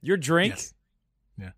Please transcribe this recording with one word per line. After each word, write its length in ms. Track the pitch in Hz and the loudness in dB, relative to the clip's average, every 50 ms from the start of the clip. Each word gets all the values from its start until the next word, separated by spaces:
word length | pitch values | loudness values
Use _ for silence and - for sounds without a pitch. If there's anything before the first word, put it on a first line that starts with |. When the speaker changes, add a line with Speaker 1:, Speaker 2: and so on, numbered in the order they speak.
Speaker 1:
Your 160 | - - 190 | 0 0 0
drink, 380 | 196 147 127 165 165 185 214 - | 0 2 2 2 4 4 2 -2
Speaker 2:
Yes. 200 | - - - - _ _ _ _ _ _ _ _ _ _ _ _ - | -6 -12 -14 -16 _ _ _ _ _ _ _ _ _ _ _ _ -16
Yeah. 120 | 101 92 - | -16 -16 -16